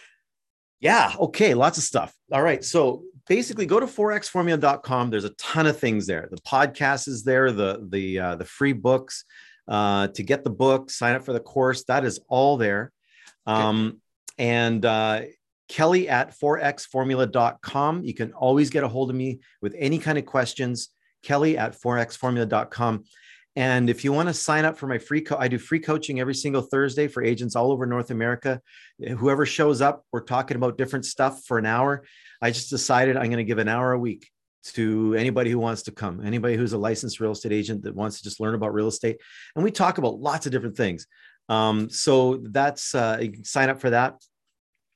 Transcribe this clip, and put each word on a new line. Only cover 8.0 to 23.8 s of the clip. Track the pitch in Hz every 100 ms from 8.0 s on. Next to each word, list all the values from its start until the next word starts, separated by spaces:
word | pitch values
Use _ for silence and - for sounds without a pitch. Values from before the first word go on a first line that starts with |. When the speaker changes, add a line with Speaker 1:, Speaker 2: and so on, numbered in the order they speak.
| 95 92
Speaker 1:
uh, | 90 87
the |
free | 90 - 139
books, | 127 113 131 131 - - - - _ -
uh, | 107 104 101 98
to | -
get | 101 139
the | 139
book, | 101 131 131 135
sign | - 120 123
up |
for | 127
the | 120
course. | - - 131 127
That | - 131
is | 131 107 -
all | 127 139 143
there. | 110 101 120 _ _ _ - _ -
Speaker 2:
Okay. | 110
Speaker 1:
Um, | 110 107 110 - _ _ - -
and, | 120 120 117 113
uh, | 117 110 110 110 131 - _ _ -
Kelly | - 160 185 180
at | 127 131
four | - 143 147
X | 143 143 -
formula | 131 131 131 127
dot | 123 117 -
com. | - 139 143 165
You | 151
can | 107 117
always | - 131 135 147
get | 156
a | 135
hold | 117 135
of | 127
me | 131 127 _ _
with | 104 170
any | 139 160
kind | 156 151
of | -
questions, | 135 123 - 127 120 - _ _ _
Kelly | - 143 156 156
at | 113
four | - 120 120
X | 117
formula | - 127 120 113
dot | 107 110
com. | - 120 110 104 _ - - _ -
And | 131 127